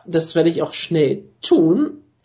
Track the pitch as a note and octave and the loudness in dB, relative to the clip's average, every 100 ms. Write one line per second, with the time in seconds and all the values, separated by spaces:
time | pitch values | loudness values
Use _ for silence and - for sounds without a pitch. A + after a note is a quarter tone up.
0 | - D#3+ D#3+ E3+ E3+ E3+ D#3 - - D#3+ | -4 -4 -2 0 0 0 -6 -6 -4 0
1 | C#3+ - - _ - E4+ D#3+ G3+ D4+ - | 0 -2 -10 _ 0 2 4 2 -2 -6
2 | _ _ | _ _